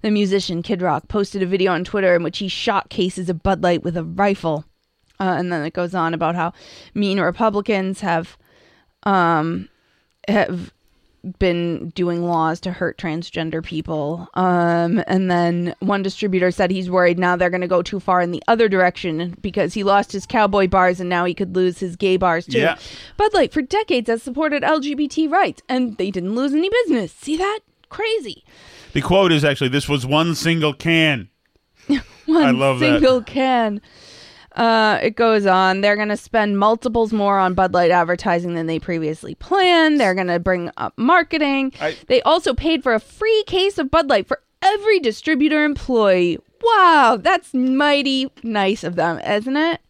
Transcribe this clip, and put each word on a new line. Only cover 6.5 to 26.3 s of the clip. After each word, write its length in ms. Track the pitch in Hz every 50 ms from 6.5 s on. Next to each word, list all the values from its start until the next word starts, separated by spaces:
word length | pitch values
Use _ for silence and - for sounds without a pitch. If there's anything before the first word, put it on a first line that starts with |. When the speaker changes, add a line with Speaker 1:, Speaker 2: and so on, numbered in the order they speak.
| - - - - - - - - _
Speaker 1:
mean 240 | 208 202 196 190 196
Republicans 800 | 170 170 175 - 226 220 208 208 202 - 214 196 190 190 190 -
have, 360 | 208 185 170 165 170 - - _ _ _ _ _ _ _ _ _ _ _ _ _ -
um, 680 | 208 196 185 175 165 165 156 156 165 170 185 185 - _ _ _ _ _ _ _ _ _ _ -
have 460 | - 202 208 - - 185 175 92 - _ _ _ _ _ _ _ _ _ _ - 190 180 _
been 500 | 190 185 175 175 170 170 165 - - 170
doing 340 | - - 180 175 170 170 175
laws 360 | 175 175 165 160 160 165 170
to 100 | - 185
hurt 260 | 180 - 185 156 -
transgender 640 | - - 170 151 165 170 - - 165 160 160 160 165
people. 680 | 165 - 165 156 165 - 160 151 143 147 165 170 175 - -
Um, 680 | - 185 185 175 175 170 170 170 170 170 170 175 214 -
and 220 | - 190 190 190 185
then 460 | 180 175 175 170 170 175 175 175 - _
one 220 | 196 190 202 196
distributor 500 | 190 190 - - 208 202 185 185 180 180
said 200 | 180 - 196 175
he's 180 | 196 185 185 180
worried 300 | 180 185 180 175 175 175
now 160 | 180 180 180
they're 140 | 175 185 180
gonna 180 | 180 180 180
go 140 | 175 185 175
too 180 | 175 - 208 190
far 220 | - - 180 180
in 100 | 175 175
the 100 | 175 - -
other 220 | - 233 226 233 214
direction 680 | 190 185 180 180 180 - - 180 156 156 175 180 175 -
because 320 | - 202 175 202 175 175 -
he 100 | 220 196
lost 300 | 196 196 202 190 - -
his 120 | 196 185
cowboy 420 | - - 233 214 202 196 202 190 180
bars 320 | 190 190 185 180 180 180
and 80 | 180 180
now 160 | 180 175 175
he 80 | 180 170
could 200 | - 196 185 180
lose 260 | 185 185 180 175 -
his 180 | 190 180 175
gay 180 | - 202 190 185
bars 300 | 185 190 180 165 170 180
too. 140 | - 135 -
Speaker 2:
Yeah. 180 | - 165 - - - - - - - - -
Speaker 1:
Bud 160 | - 415 440 427
Light 180 | 381 277 -
for 100 | - 311
decades 460 | 269 - 370 415 440 - 349 247 214 -
has 140 | 226 226 -
supported 400 | 277 247 277 311 302 285 285 -
L 160 | 285 311 311
G 140 | 262 294 285
B 140 | 262 302 277
T 180 | - 320 320
rights 340 | 294 302 381 381 175 - - _
and 300 | - 254 254 254 233 208
they 140 | - 185 202
didn't 240 | 190 185 175 190